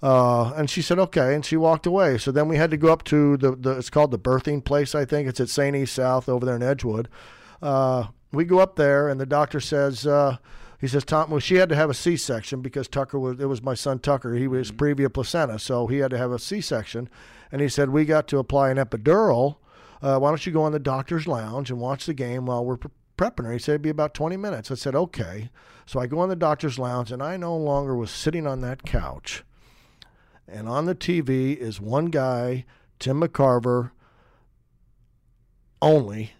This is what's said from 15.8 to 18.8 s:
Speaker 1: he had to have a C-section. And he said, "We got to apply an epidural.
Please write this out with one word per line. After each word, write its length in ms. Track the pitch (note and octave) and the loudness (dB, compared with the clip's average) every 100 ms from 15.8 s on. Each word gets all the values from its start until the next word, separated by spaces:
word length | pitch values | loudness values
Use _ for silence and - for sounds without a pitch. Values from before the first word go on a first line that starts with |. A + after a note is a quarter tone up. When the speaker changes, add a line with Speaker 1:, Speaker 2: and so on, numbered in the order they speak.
| A#2 | 0
Speaker 1:
he 120 | C#3 | 0
had 120 | C3+ | -2
to 60 | B2+ | -2
have 140 | B2+ | -4
a 80 | B2 | -4
C-section. 680 | - G#3 F3 B2+ G#2+ A#2 A#2+ - - - - | -6 -8 -4 -6 -6 -10 -10 -14 -20 -20 -12
And 100 | C#3 | -2
he 80 | C#3+ | -2
said, 200 | C3 C#3+ | 0 2
"We 120 | C#3 | 2
got 240 | D#3 D#3 D3 | 4 2 2
to 100 | C#3 | -2
apply 320 | B2+ C#3 C3+ | 0 2 2
an 60 | |
epidural. 800 | C3 | 2